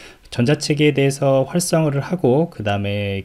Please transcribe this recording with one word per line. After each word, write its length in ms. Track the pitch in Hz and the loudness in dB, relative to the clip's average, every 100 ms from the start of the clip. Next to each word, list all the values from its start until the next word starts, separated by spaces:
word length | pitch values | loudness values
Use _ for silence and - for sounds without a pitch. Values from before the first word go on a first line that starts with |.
| - - - | -20 -20 -10
전자책에 640 | - 120 147 - 147 151 | -2 0 0 0 2 2
대해서 520 | 139 139 139 139 135 | 4 0 0 2 2
활성화를 560 | 135 175 175 165 156 139 | 2 -2 0 0 0 -2
하고, 500 | - 180 135 143 170 | -4 -2 2 2 0
그 140 | - | -4
다음에 600 | 104 101 101 101 101 98 | -4 -2 -2 -4 -4 -6